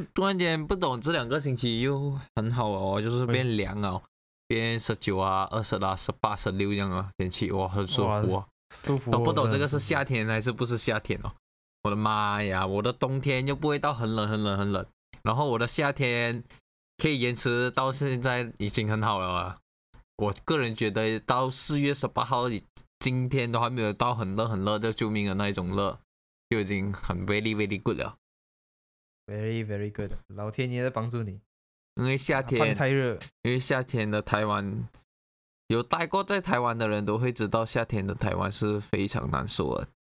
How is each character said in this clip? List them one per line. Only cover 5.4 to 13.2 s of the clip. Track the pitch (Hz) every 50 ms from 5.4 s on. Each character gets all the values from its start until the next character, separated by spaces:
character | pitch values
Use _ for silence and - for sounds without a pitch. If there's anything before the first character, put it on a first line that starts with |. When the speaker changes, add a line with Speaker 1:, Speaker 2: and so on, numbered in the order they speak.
| 95 -
Speaker 1:
二 | 104 113
十 | 104 - -
啊、 | 95 98 95 95
十 | 92 - - - -
八、 | - 107 104
十 | - - 104
六 | 95 98 101 101
这 | 104 101
样 | 98 95
啊， | 90 92 98 95 - -
天 | 92 92
气 | - - 107 90
哇， | 95 95 95 92
很 | 95 101 98
舒 | 92 - - -
服 | 110
哦。 | 104 104 107 98 92 98
Speaker 2:
哇， | 98 - _ _ _ - -
舒 | - - - 139 131
服 | - 120
哦， | 127
Speaker 1:
都 | 120
不 | 117 156 156
懂 | 151 131 113
这 | 110 139
个 | 147 139
是 | 147 143
夏 | - - 160 139 139
天 | 135 131 113 107
还 | 110 110 110
是 | 107 123 113
不 | 113 127
是 | 117 120 110
夏 | - 123 107 107
天 | - - 101 87
哦。 | -
Speaker 2:
真 |
的 | 104
很 | -
舒 |
服。 | - _ _ _ _ _ _ _ _ -
Speaker 1:
我 | 104
的 | 101 107
妈 | 107 107 107 107 107 104 104 104
呀， | 107 98 92 92 95
我 | 95 98 101
的 | 104 123 123
冬 | - 135 127 135
天 | 135